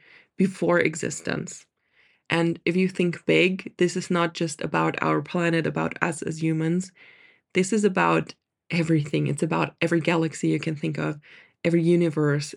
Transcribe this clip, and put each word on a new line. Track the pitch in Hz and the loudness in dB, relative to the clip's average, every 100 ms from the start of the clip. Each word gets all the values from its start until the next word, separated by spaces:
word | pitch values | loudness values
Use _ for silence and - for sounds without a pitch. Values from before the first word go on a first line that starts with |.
| - - _ - | -14 -20 _ 0
before | 190 - 170 175 | 0 2 2 4
existence. | - 165 - - - - - - - _ _ _ _ _ - | 2 -2 -6 -6 -6 -6 -8 -14 -20 _ _ _ _ _ -4
And | 165 170 165 | 0 0 0
if | 170 | 0
you | 175 185 | 2 2
think | 190 175 165 - | 2 -2 -2 2
big, | 160 180 185 - - | 4 4 0 -6 -2
this | 180 185 | -2 -2
is | - | -2
not | 175 170 | 0 0
just | 165 165 - | -2 -6 -4
about | 160 165 160 - | -4 0 0 -2
our | 156 156 | -2 -2
planet, | 147 180 170 165 | -2 -2 0 0
about | 156 151 160 - | 0 -2 -4 -2
us | 170 151 | -2 -2
as | - 160 | -6 -4
humans. | 160 160 160 180 185 - - - - _ _ | -2 0 0 -2 -4 -12 -20 -20 -20 _ _
This | 185 185 | -2 0
is | 220 | 2
about | 202 185 170 160 160 - _ _ - | 2 2 2 2 -2 -10 _ _ -4
everything. | 170 160 160 147 151 147 | -2 2 2 0 -2 -2
It's | 143 | -2
about | 160 165 156 - | -2 -2 -2 -2
every | 170 170 | 0 2
galaxy | 151 170 160 - 165 | 2 0 0 -2 -2
you | 156 | 0
can | 160 | -2
think | 151 160 151 | -4 -4 -4
of, | 151 151 - - - _ | -4 -6 -12 -20 -20 _
every | 170 170 | 2 4
universe. | 165 175 170 156 147 147 147 | 4 4 4 2 2 2 -2